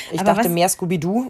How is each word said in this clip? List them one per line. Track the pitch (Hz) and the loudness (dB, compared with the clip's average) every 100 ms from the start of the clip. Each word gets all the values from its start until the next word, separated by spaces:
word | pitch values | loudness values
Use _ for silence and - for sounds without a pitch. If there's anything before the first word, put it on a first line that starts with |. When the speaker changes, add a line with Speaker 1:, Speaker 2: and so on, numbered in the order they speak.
| - | -8
Speaker 1:
Ich | 165 | -2
Speaker 2:
Aber | 202 208 | 2 2
Speaker 1:
dachte | 233 | 2
Speaker 2:
was | |
Speaker 1:
mehr | 170 185 | 2 2
Scooby-Doo | - 175 180 165 226 | 0 -2 -2 0 -2